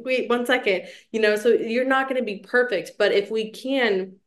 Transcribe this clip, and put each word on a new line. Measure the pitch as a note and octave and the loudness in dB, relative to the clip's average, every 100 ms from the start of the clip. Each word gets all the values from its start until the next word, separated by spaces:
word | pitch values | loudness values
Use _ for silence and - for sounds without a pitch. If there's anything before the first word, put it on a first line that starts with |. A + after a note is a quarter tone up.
wait | B3+ B3+ A3+ | -4 -2 0
one | A#3+ A#3+ | 0 2
second." | B3 A3+ F#3 - - _ | 0 0 -2 -4 -18 _
You | A3 | 0
know, | G#3+ G#3+ | 2 2
so | A#3+ | 4
you're | A3 A3+ A#3 | 2 2 -2
not | C4 C4+ C4+ | 2 0 0
gonna | B3+ | -2
be | G#3+ G3 | -4 -8
perfect. | - B3 B3 F#3 E3 - | -2 0 2 -2 -4 0
But | G#3 | 2
if | G3+ G3 | 2 0
we | A3 A3 | -4 -6
can, | - C4 C4+ A#3 F#3+ F#3+ - | -8 -4 0 2 0 -4 -12